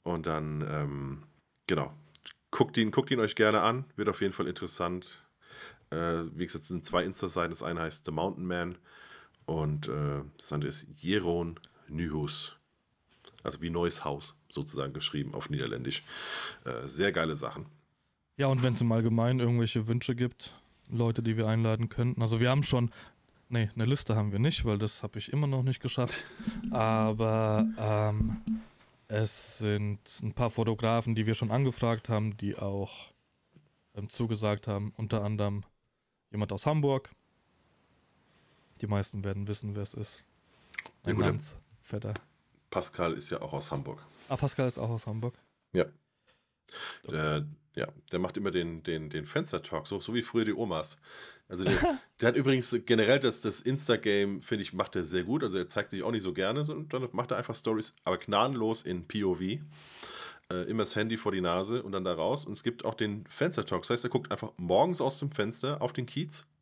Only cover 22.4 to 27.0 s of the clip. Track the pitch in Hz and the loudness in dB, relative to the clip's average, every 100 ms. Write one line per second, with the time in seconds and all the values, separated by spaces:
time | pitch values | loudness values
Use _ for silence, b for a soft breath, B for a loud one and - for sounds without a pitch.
22.4 | 123 135 - 123 120 B B B _ _ | 4 4 4 4 2 B B B _ _
23.4 | _ 120 107 117 113 139 - 110 104 98 | _ 0 0 2 2 2 2 2 2 4
24.4 | 139 - 117 101 110 - - 107 - 139 | 2 4 2 2 0 -2 -8 -8 -2 0
25.4 | 147 135 131 127 127 - 120 - - B | 2 2 2 0 -2 0 0 -2 -8 B
26.4 | B B - 123 110 110 | B B -2 2 4 6